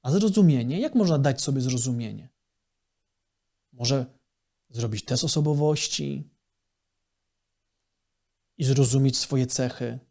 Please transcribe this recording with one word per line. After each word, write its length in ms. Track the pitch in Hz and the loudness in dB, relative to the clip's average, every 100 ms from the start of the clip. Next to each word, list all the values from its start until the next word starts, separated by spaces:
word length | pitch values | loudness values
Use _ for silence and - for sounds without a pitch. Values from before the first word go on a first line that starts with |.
A 80 | 131 | 0
zrozumienie? 680 | 180 214 208 180 131 117 165 | 0 2 4 6 4 0 -4
Jak 140 | 302 | 0
można 240 | 247 185 151 | 2 2 2
dać 240 | 139 131 | 2 0
sobie 180 | - 135 | -2 -2
zrozumienie? 680 | 127 127 127 120 110 104 - _ _ _ _ _ _ _ _ _ _ _ _ _ _ | -2 -2 -2 -4 -6 -10 -16 _ _ _ _ _ _ _ _ _ _ _ _ _ _
Może 340 | 123 120 139 127 _ _ _ _ _ _ | -6 -2 -2 -4 _ _ _ _ _ _
zrobić 340 | 117 117 104 | -6 -4 -4
test 200 | - 127 | -4 -2
osobowości 1040 | 156 156 151 147 151 151 - - 143 139 147 _ _ _ _ _ _ _ _ _ _ _ _ _ _ _ _ _ _ _ _ _ _ - | 0 0 0 2 0 0 -4 -6 -6 -8 -12 _ _ _ _ _ _ _ _ _ _ _ _ _ _ _ _ _ _ _ _ _ _ -4
i 60 | |
zrozumieć 540 | 135 135 127 135 135 127 | 2 4 4 4 2 0
swoje 280 | - 135 127 | -2 -2 0
cechy? 520 | - 123 - 120 123 _ | -2 -4 -4 -8 -8 _